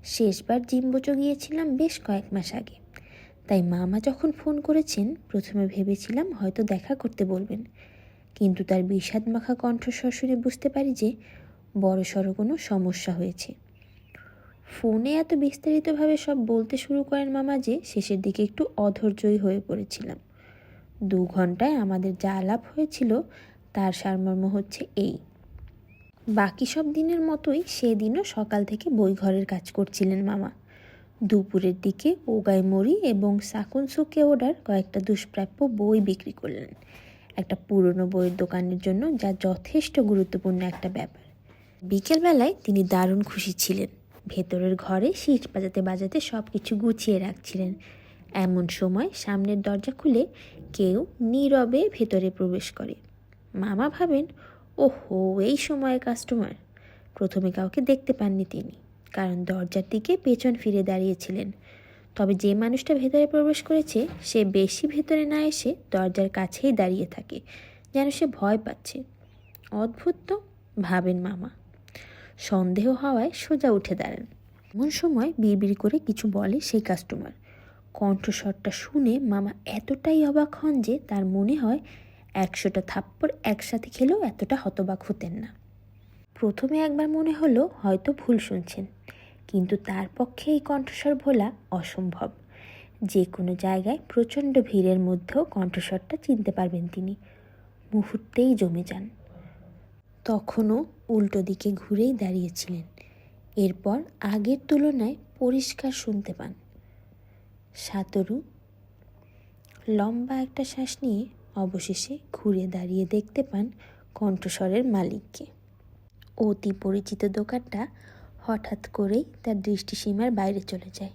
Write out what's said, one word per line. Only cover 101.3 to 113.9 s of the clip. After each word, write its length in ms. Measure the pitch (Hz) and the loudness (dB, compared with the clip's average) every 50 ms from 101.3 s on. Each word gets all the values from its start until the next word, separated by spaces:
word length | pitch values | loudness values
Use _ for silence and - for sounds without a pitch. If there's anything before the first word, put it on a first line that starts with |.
| - 202 185 | 2 0 0
দিকে 300 | 180 190 - - 208 202 | -2 -4 -2 -2 -4 -4
ঘুরেই 400 | 180 - - 208 202 226 254 269 | -4 -4 -2 0 2 2 2 2
দাঁড়িয়েছিলেন। 720 | 220 208 185 185 185 180 170 170 - - - 180 170 160 - - - - - - - - - - - - - - | 0 -2 -2 -2 -2 -4 -4 -6 -10 -8 -8 -8 -8 -10 -14 -18 -20 -20 -20 -20 -20 -20 -20 -20 -20 -20 -10 -2
এরপর 460 | - 196 185 180 - - 202 208 269 330 - - - | 2 2 2 0 0 -2 -2 -2 -2 -4 -8 -12 -8
আগের 380 | - 202 202 214 202 226 269 269 - - | -4 -2 -2 0 2 0 0 0 2 2
তুলনায় 480 | 311 285 285 302 285 262 220 226 285 - - - - - | 2 4 4 4 2 2 0 -2 -2 -6 -14 -20 -6 -2
পরিষ্কার 540 | 262 247 254 269 262 - - - - 269 262 | 0 2 2 2 0 -2 -8 -6 -6 -6 -6
শুনতে 400 | - - - 214 202 202 - 180 | -4 -4 -4 -4 -4 -4 -6 -10
পান। 220 | - - - - - - - - - - - - - - - - _ _ - - - - - - - _ _ _ | -10 -10 -12 -14 -16 -20 -20 -20 -20 -20 -20 -20 -20 -20 -20 -20 _ _ -20 -20 -20 -20 -20 -20 -20 _ _ _
সাতরু 680 | - - - - 196 190 - - 202 190 - 214 269 330 - - - _ _ - - - _ - _ - - - - - - - - - - - - _ - - - - - | -16 -14 -6 -6 -6 -6 -2 0 -2 0 0 -2 -6 -6 -10 -20 -20 _ _ -20 -20 -20 _ -20 _ -20 -20 -20 -20 -20 -20 -20 -20 -20 -20 -20 -20 _ -20 -20 -14 -4 0
লম্বা 540 | 220 208 202 214 226 233 247 254 269 262 262 | 0 2 2 0 -2 -4 -4 -4 -4 -4 -4
একটা 220 | 262 - - 269 | -6 -4 -6 -6
শ্বাস 320 | 262 - - 262 254 - - - | -6 -4 -6 -6 -6 -6 -6 -4
নিয়ে 240 | 254 208 202 240 - - - - - - | -2 -2 -2 -4 -8 -12 -20 -20 -12 -6
অবশেষে 640 | 202 190 185 185 185 - - 190 - - - 269 294 - - - | -4 -4 -2 -4 -6 -6 -6 -6 -6 -6 -8 -10 -14 -12 -16 -18
ঘুরে 340 | - - 214 202 185 185 | -4 0 0 0 0 0
দাঁড়িয়ে 400 | 185 180 185 180 180 185 190 190 170 | -4 -6 -6 -6 -4 -2 -2 -2 0
দেখতে 320 | - 208 208 - - - 269 | 0 -2 -2 -2 -4 -4 -4
পান 280 | - - 196 208 247 - - - - | -2 -2 -4 -4 -4 -6 -14 -20 -20